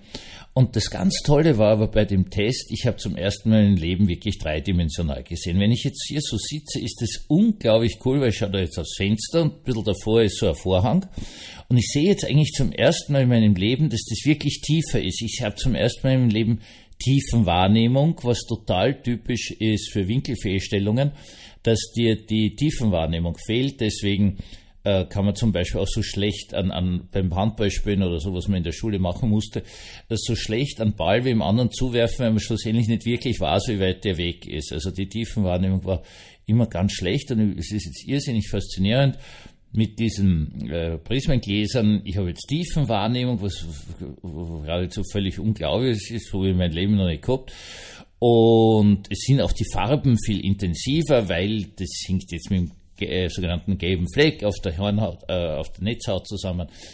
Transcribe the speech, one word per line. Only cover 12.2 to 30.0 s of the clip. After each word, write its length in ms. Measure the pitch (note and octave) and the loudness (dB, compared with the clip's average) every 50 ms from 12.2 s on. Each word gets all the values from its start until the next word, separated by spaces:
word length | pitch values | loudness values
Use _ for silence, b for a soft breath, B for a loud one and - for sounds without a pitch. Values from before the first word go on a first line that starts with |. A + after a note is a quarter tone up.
| - | 0
eigentlich 280 | - B2 D3+ D3 - | 2 2 4 4 2
zum 200 | - - - D2 | 2 0 0 0
ersten 420 | - - A2+ D3 E3+ - - - C#3+ | 2 2 4 4 4 2 0 0 2
Mal 100 | C#3 B2+ | 4 4
in 60 | B2 | 6
meinem 260 | B2 A2+ A2 G#2 G2+ | 6 6 6 6 6
Leben, 340 | F2+ G2 A2 C3 C3 D#3 C#3+ | 4 2 2 2 2 2 0
dass 120 | A2+ A2 - | 0 -2 -4
das 180 | - A2+ - - | -4 -6 -2 2
wirklich 360 | C#3+ D#3 D3+ D3 D3 - - | 2 2 2 0 -2 -4 -2
tiefer 400 | - - D3+ E3 D3 - - A2 | -2 0 0 0 0 0 0 0
ist. 220 | D2 F#2 - - A#2 | 0 -2 -4 -4 -4
Ich 180 | G#2+ - - | -6 -4 -4
habe 140 | A#2 G#2+ - | -4 -4 -4
zum 180 | - - B2+ - | -2 0 0 2
ersten 320 | C#2 G2 B2 - - - | 2 2 0 0 0 0
Mal 80 | C3+ C3 | 2 2
in 60 | B2+ | 4
meinem 100 | B2 A#2 | 4 4
Leben 320 | G#2 A2 A2+ A2 A#2 B B B B B B B B - | 4 2 2 2 0 B B B B B B B B -4
Tiefenwahrnehmung, 1200 | - B2 C3+ C#3 - - B2 A#2+ G#2 F2+ E2+ F2+ F#2 G2 G#2+ A2+ A2+ A#2+ B2+ C3+ D3 E3 E3 - | 0 2 2 2 2 2 2 2 4 4 4 4 4 6 6 6 4 4 4 4 2 2 0 0
was 200 | A#2+ A#2+ A#2 - | -2 -2 -2 -2
total 600 | - - A2+ G#2+ - - G2 F#2 G2+ C3+ C#3 - | -4 -6 -8 -4 -2 -2 0 2 2 0 0 -2
typisch 480 | - A#2 A#2+ G#2 - - B2 G#2+ - - - | -4 -4 -4 -4 -4 -6 -6 -6 -6 -8 -6
ist 340 | - G#2+ A2 G#2+ G2 - - | -2 0 0 0 0 -2 -4
für 160 | - G#2 F#2+ | -2 -2 -2
Winkelfehlstellungen, 1040 | G2 A#2+ C3+ - - A#2 - - G2 F#2+ F#2+ - - G#2+ G2 G2 G#2 G#2+ B2+ C#3 C#3+ C#3+ B B B B B B B B B - | 0 0 -2 -2 -2 -4 -4 -2 -2 -2 -2 -2 -2 -2 0 0 2 2 2 0 0 -2 B B B B B B B B B 0
dass 160 | A#2 A2+ G#2+ - - - | 2 2 2 0 -4 -2
dir 180 | A#2 A#2 A2+ A2 | 0 2 2 2
die 400 | G2+ - - G#2+ A2 G#2+ G2+ G2+ | 0 -2 -2 0 0 0 0 0
Tiefenwahrnehmung 840 | G#2+ C#3 D3+ C#3+ - A#2 G#2+ F2+ E2 D#2+ D#2+ E2+ E2 E2+ E2+ D#2+ - - | 0 -2 -2 0 0 0 2 2 2 0 0 -2 -2 -2 -4 -4 -6 -6
fehlt. 380 | - A2 B2 C3+ C#3 C3+ - | -4 -2 -2 -2 -2 -4 -2
Deswegen, 560 | A2+ G#2 - - G#2 G2+ G2+ G2 G#2 G2 G2 B B B B B B B B - - | -4 -4 -2 -2 -2 -2 0 2 2 0 0 B B B B B B B B -6 -2
äh, 220 | G2+ G2 F#2+ F2 | 0 0 0 0
kann 200 | - - G#2 G2 | -2 -2 0 0
man 100 | G#2 G2 | 0 0
zum 160 | - A#2+ A2+ | 0 0 0
Beispiel 280 | - E2+ F2+ - - C#2+ | 0 0 -2 -2 -2 -2
auch 80 | G2+ | -2
so 160 | - - A2 G2+ | -2 -2 -2 -4
schlecht 500 | - - G2+ G2+ G#2+ G2 - - - - | -4 -2 -2 -2 -2 -2 -4 -10 -8 -4
an, 180 | - F#2 F#2 | -4 -2 -2
an, 360 | - - F#2 F2+ F2+ E2 - - | -2 -2 -2 -2 -2 -4 -6 -6
beim 220 | - G2+ F#2+ F2+ E2 | -4 -2 -2 0 0
Handballspielen 680 | F#2+ G2+ A2 G#2+ - G#2+ G2+ - - - G#2 G2+ F#2+ F#2+ | 0 0 0 0 0 -2 -2 0 -2 -2 0 0 0 0
oder 160 | F2 F2 D#2+ | 0 -2 -4
so, 140 | D2+ G2 F#2 | -4 -4 -4
was 140 | F2 E2+ | -4 -2
man 100 | G#2 G2 | -2 -2
in 60 | F2+ D#2+ | -2 -2
der 100 | E2 D#2+ | -4 -6
Schule 260 | - - A2 G2+ F#2 | -6 -4 -4 -2 -2
machen 300 | F#2+ F2 F2+ - B2+ A2 | -2 -2 -2 -2 0 0
musste, 300 | G#2 G#2+ G#2+ - - G#2+ B B B B B B B B | 0 0 0 -4 -6 -10 B B B B B B B B